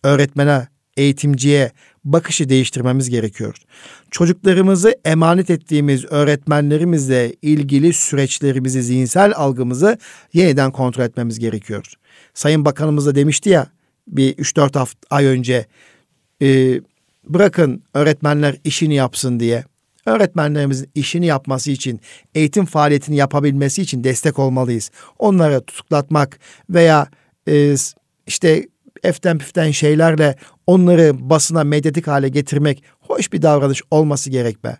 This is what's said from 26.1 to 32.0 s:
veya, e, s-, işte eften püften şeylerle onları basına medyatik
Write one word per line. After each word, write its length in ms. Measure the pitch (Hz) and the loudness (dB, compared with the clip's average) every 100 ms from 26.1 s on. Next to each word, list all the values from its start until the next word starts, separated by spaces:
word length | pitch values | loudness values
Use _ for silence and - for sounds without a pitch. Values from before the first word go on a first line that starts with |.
| 151 139 - - - - | 0 -2 -6 -20 -20 -2
veya, 360 | 175 170 151 143 _ _ _ - | 4 4 4 0 _ _ _ 0
e, 300 | 147 143 139 | 2 2 0
s-, 180 | - _ _ _ - | -4 _ _ _ -12
işte 420 | - 170 160 - _ _ - | -2 0 0 -2 _ _ -4
eften 360 | 185 170 180 160 | -4 -2 -2 -2
püften 320 | - 180 160 | -4 -4 -2
şeylerle 680 | 143 151 151 165 156 151 135 - _ - | 0 0 2 2 2 0 -2 -14 _ 2
onları 640 | 185 175 170 160 131 127 | 4 6 6 4 2 0
basına 340 | 156 - 165 | 0 0 0
medyatik 420 | 147 151 151 151 | 0 0 -2 -4